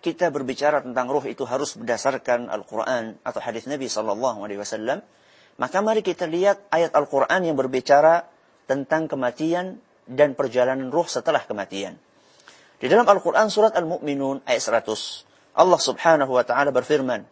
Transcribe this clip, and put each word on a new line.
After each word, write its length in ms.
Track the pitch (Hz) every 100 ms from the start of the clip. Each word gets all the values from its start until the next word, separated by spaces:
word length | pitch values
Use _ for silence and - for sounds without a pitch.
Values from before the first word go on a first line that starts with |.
| -
kita 240 | 165 175
berbicara 560 | 143 127 127 147 151 127
tentang 240 | 123 123
ruh 160 | 143 135
itu 240 | 113 127
harus 240 | 127 143
berdasarkan 720 | - 113 117 135 131 - 120 120
Al-Quran 720 | 104 98 110 110 127 113 104 -
atau 160 | 101
hadis 240 | 113 113 117
Nabi 240 | 143 131
sallallahu 560 | 107 110 104 131 110 101
alaihi 160 | 101
wasallam, 400 | 104 110 110 160 - _ _ _ _ _
maka 240 | 127 185
mari 240 | 214 220 190
kita 240 | 175 175
lihat 320 | 165 196 196 -
ayat 240 | 160 165
Al-Quran 480 | 151 143 139 131 180
yang 160 | 175 147
berbicara 720 | 131 131 - 143 156 170 - _ _ _ _
tentang 400 | 135 135 160 160
kematian 720 | 143 123 120 156 175 185 196 _ _ _
dan 320 | 127 147 127
perjalanan 560 | 139 120 123 135 131
ruh 160 | 143 170
setelah 320 | - 120 143
kematian. 560 | - 107 95 101 98 - _ _ _ _ - - _ _
Di 80 | 127
dalam 240 | 190 233
Al-Quran 400 | 202 170 - 214
surat 240 | 208 220
Al-Mu'minun 720 | - 165 175 151 139 135 135 -
ayat 160 | 120
seratus, 640 | - 113 - 110 - - - _ _ -
Allah 240 | 175 170
Subhanahu 560 | - 120 170 160 135 127
wa 80 | 120
taala 240 | 127 143
berfirman 560 | 127 120 151 131 113 98